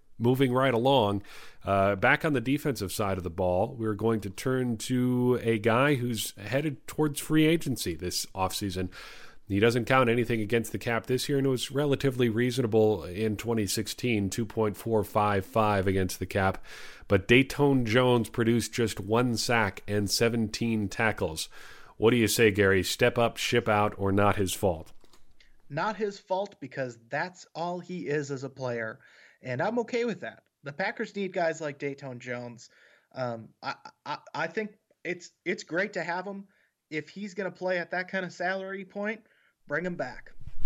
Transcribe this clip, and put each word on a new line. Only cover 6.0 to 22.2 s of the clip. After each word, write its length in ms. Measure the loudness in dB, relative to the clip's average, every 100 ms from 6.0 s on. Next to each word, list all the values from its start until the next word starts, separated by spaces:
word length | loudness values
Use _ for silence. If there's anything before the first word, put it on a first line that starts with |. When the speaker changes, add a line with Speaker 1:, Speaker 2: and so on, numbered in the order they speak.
| 0 -4 -6 -8
Speaker 1:
headed 480 | -4 -2 -2 -6 -8
towards 340 | -2 -2 -2
free 260 | 0 4 4
agency 480 | 4 0 -4 -4
this 300 | -6 -4 -4 -6
offseason. 540 | -2 -2 -2 -4 -2 -4 -6 -16 -16 -18 -16 -4
He 140 | 4
doesn't 240 | 4 4
count 240 | 4 4 4
anything 320 | 2 0 -2
against 320 | 0 0 -2
the 60 | -6
cap 280 | -4 -4 -2
this 220 | -2 0
year, 100 | 0
and 80 | 0
it 40 |
was 200 | 0 -2
relatively 580 | -2 0 2 0 2 2
reasonable 760 | 2 2 2 2 4 4 4
in 320 | -2 -2 -2 -2
twenty 300 | -2 0 0
sixteen, 600 | -2 -4 -4 0 0 0
two 160 | -2
point 320 | -4 0 0 -2
four 280 | 0 0
five 420 | 2 2 2 2 0
five 400 | 2 2 2 2
against 320 | 2 0 -2
the 80 | -4
cap. 380 | 0 0 0 -6 -14 -14 -14 0
But 220 | 2 6
Datone 560 | 6 4 2 4 4
Jones 440 | 4 4 6 4 2
produced 440 | 0 2 2 0
just 260 | -2 -2 -2
one 380 | 0 2 2 0
sack 460 | 2 2 2 -2 -4
and 240 | -2 0
seventeen 800 | 2 2 2 -2 -2 -2 0 -2
tackles. 600 | 0 0 0 -2 -4 -8 -10 -18 -18 -18 2
What 140 | 4
do 60 |
you 120 | 6